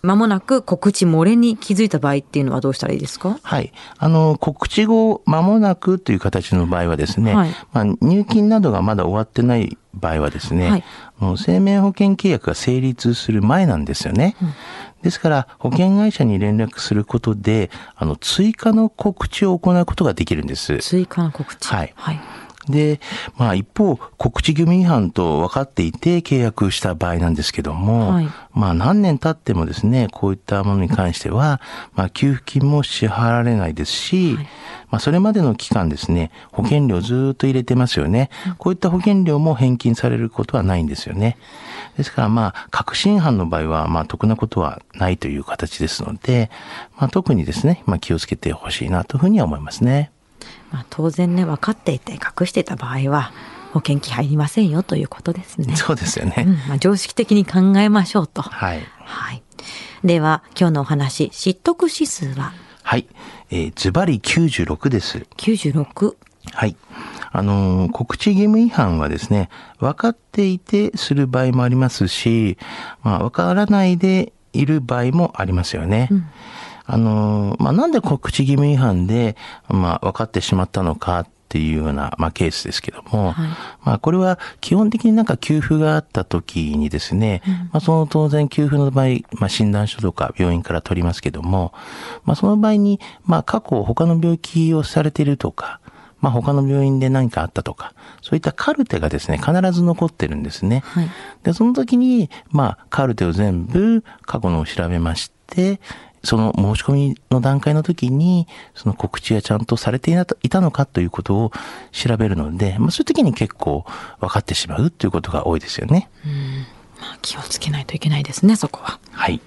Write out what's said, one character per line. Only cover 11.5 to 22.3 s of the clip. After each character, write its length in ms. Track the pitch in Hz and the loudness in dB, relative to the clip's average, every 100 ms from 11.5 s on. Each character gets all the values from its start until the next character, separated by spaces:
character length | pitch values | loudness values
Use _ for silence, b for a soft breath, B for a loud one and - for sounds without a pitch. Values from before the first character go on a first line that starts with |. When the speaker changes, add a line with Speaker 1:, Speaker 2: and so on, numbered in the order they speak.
| 180 | 2
Speaker 2:
命 180 | 196 202 | 4 4
保 80 | 196 190 | 2 2
険 180 | 202 196 | 0 2
契 160 | 196 | 0
約 160 | 139 - | 0 -2
が 60 | |
成 280 | - - 127 | -2 -2 0
立 320 | 131 120 120 | 0 0 0
す 180 | 117 - | 0 0
る 100 | 110 | 2
前 240 | 104 160 180 | 4 4 4
な 120 | 85 | 2
ん 80 | 73 | -2
で 80 | |
す 120 | - - | -6 -2
よ 60 | |
ね。 240 | 107 165 - | 2 2 0
Speaker 1:
う 40 | 175 | -6
ん。 80 | 143 B B B _ | -6 B B B _
Speaker 2:
で 60 | 175 | -4
す 120 | - | 0
か 80 | 160 | 0
ら、 180 | 147 - B | 0 -2 B
保 140 | 123 | -2
険 240 | 143 185 196 | 2 4 4
会 160 | 214 | 2
社 140 | - 123 | 2 2
に 120 | 98 | 2
連 200 | 104 107 | 2 2
絡 220 | 113 - | 0 -4
す 120 | - | -2
る 120 | 104 101 | 0 0
こ 160 | 117 | -2
と 120 | - | 0
で、 380 | 107 101 110 92 B B B | -2 0 0 0 B B B
あ 80 | |
の、 140 | 78 73 | -4 -2
追 360 | - - 208 | -4 2 2
加 200 | 220 226 | 2 2
の 160 | 220 220 | 2 2
告 400 | - 208 185 - | 0 -4 -2 -6
知 160 | - 196 | 0 0
を 120 | 180 | 2
行 140 | 180 | 2
う 140 | 180 175 | 2 2
こ 100 | - | 0
と 80 | |
が 100 | 156 | 0
で 120 | 90 80 | 0 -2
き 100 | 76 | -2
る 80 | |
ん 40 | 71 | -4
で 80 | 67 | -6
す。 220 | - 71 | -4 -4
Speaker 1:
追 280 | - 180 180 | 0 -2 -2
加 160 | - | -2
の 80 | 170 | -4
告 240 | - 139 - | -4 -10 -10
知。 100 | - | -4
Speaker 2:
は 160 | 98 78 | -4 -4
い。 80 | - | -8
Speaker 1:
は 160 | - | -8
い。 80 | 156 B | -8 B